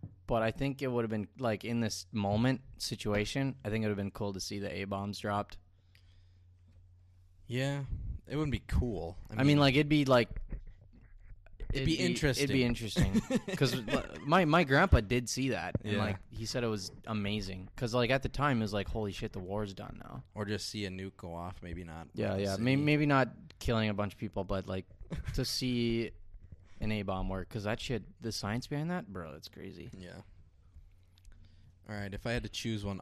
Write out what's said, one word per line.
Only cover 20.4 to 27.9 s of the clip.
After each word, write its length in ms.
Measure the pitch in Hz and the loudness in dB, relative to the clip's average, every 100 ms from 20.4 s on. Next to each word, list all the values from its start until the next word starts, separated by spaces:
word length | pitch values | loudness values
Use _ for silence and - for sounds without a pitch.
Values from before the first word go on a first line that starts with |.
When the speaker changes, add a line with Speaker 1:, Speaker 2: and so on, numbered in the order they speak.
Speaker 2:
just 240 | 101 104 - | -4 -4 -4
see 160 | 107 | -4
a 60 | 98 | -6
nuke 260 | 92 95 - | -6 -8 -10
go 160 | 87 | -8
off, 300 | 85 87 - | -8 -8 -8
maybe 220 | 90 85 | -10 -10
not 240 | 85 80 85 | -8 -10 -8
Speaker 1:
Yeah, 220 | - 107 | -2 0
Speaker 2:
the 80 | 98 | 0
Speaker 1:
yeah. 80 | 98 | 0
Speaker 2:
city. 120 | 98 | 2
Speaker 1:
May-, 120 | 120 135 | 2 4
maybe 300 | 147 147 147 | 4 4 6
not 240 | 135 127 - - - | 4 4 -2 -18 -4
killing 280 | - 113 107 | 0 2 2
a 60 | |
bunch 180 | 101 104 | 0 -2
of 60 | - | -4
people, 260 | 107 104 | -6 -4
but, 220 | 92 98 95 | -2 -2 -2
like, 180 | 95 - - - | -6 -6 -14 -10
Speaker 2:
<laughs> 220 | - - 131 | -8 -4 -2
Speaker 1:
to 100 | 123 | -2
see 640 | - 127 120 117 117 113 - - - - - - - | -2 0 2 2 2 -2 -8 -16 -16 -16 -18 -18 -4
an 100 | 107 | -2
A-bomb 380 | 107 98 95 95 | 0 0 -2 0
work, 180 | 95 90 | -2 -4
'cause 160 | 113 | -4
that 160 | 104 120 | -2 -2
shit, 220 | - | -2